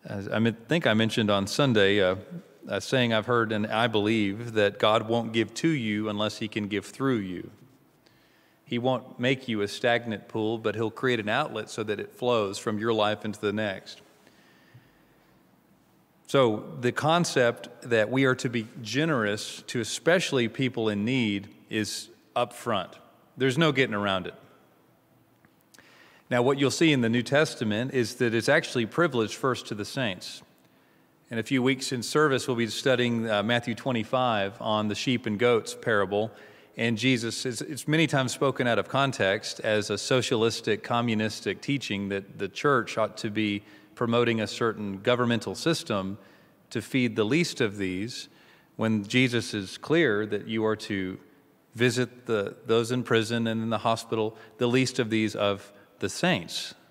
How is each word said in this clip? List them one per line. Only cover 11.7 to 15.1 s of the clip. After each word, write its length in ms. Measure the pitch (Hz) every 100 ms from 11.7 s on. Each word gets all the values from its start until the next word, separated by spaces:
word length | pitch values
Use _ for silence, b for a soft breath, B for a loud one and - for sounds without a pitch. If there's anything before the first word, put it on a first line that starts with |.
| -
that 180 | 107 101
it 120 | 104
flows 440 | - 123 120 101 101
from 200 | - 107
your 140 | 113
life 300 | 110 107 107
into 160 | 107 101
the 120 | 104
next. 480 | 104 107 95 - - - _ b b b b b b b b b